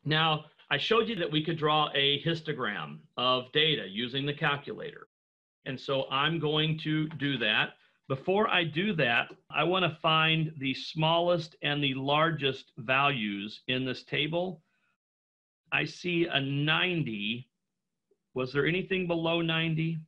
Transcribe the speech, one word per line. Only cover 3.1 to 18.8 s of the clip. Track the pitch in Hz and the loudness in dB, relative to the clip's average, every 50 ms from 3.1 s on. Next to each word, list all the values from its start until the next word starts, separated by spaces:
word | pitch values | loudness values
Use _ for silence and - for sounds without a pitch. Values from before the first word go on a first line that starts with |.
| _ - | _ -2
of | 120 127 127 127 123 - | 0 2 2 0 0 -2
data | - 147 151 160 135 113 101 | 0 2 2 2 2 0 -4
using | 95 95 104 120 120 120 139 135 | -6 -6 -6 -6 -4 -4 -4 -4
the | 143 | -4
calculator. | 143 143 160 147 143 139 - - - - - - - - - _ _ _ _ _ _ _ _ _ _ _ _ | -4 0 0 0 0 0 -4 -10 -10 -8 -10 -12 -12 -14 -20 _ _ _ _ _ _ _ _ _ _ _ _
And | - 135 123 | -10 -10 -8
so | - - 139 135 131 - | -4 -2 -2 -2 -2 -2
I'm | 135 135 143 156 165 165 | 0 0 2 2 0 0
going | 151 147 151 151 156 160 156 156 | 0 0 0 2 2 0 0 -2
to | - 156 156 156 156 156 | -2 0 0 0 0 -2
do | 160 135 143 143 139 120 | -4 -4 -2 -2 -2 0
that. | 113 107 107 123 147 - - _ _ _ _ _ _ - | 0 2 2 2 0 -2 -6 _ _ _ _ _ _ -6
Before | 135 131 - - 190 202 214 - | -6 -4 -2 0 2 2 2 2
I | - 180 170 | 2 2 0
do | 160 - 156 190 214 202 | 0 0 0 0 0 2
that, | 156 135 120 117 120 143 - - _ _ _ | 2 2 2 2 2 0 -2 -8 _ _ _
I | 156 143 151 | -2 0 0
wanna | 170 180 190 190 160 160 - | 2 2 2 2 0 0 0
find | - 165 160 160 156 160 160 160 160 156 160 | 2 2 4 6 6 6 4 4 2 0 -4
the | 151 131 135 | -4 -4 -4
smallest | 131 - - - - 160 156 160 165 170 175 175 180 170 160 - - _ | -4 -4 -6 -8 -2 0 2 4 4 4 4 4 2 2 0 -6 -14 _
and | - 147 147 147 147 | -2 -2 0 0 0
the | 139 131 | 0 -2
largest | 135 135 139 147 151 156 165 165 139 139 135 127 - - _ _ - | -2 0 2 4 4 4 2 2 2 0 -2 -2 -2 -10 _ _ -12
values | 120 107 131 135 143 143 143 123 107 104 101 98 98 107 - - _ - | -2 0 2 4 4 2 2 0 -2 -2 -2 -4 -6 -8 -10 -12 _ -2
in | 127 131 131 | -2 -2 0
this | 127 123 - - | -2 -4 -6 -6
table. | - - 139 147 151 156 170 180 190 175 - _ _ _ _ _ _ _ _ _ _ _ _ _ _ _ _ _ _ _ _ _ _ | -6 -4 -2 -2 0 0 -2 -2 -2 -6 -10 _ _ _ _ _ _ _ _ _ _ _ _ _ _ _ _ _ _ _ _ _ _
I | 135 143 147 | -2 -2 -2
see | 156 - - - 180 175 170 170 165 | -2 -6 -8 -4 -2 0 0 0 2
a | - 139 | 0 -2
ninety. | 139 135 139 143 147 151 160 170 175 180 180 165 139 117 110 101 101 107 117 120 127 _ _ _ _ _ _ _ _ _ _ _ _ _ _ _ _ _ _ | -2 0 -2 0 0 2 2 2 0 0 0 0 -2 -2 -4 -4 -4 -4 -4 -6 -8 _ _ _ _ _ _ _ _ _ _ _ _ _ _ _ _ _ _
Was | 127 131 127 | -6 -6 -2
there | 131 143 135 | 0 0 2
anything | 151 170 185 | 2 0 0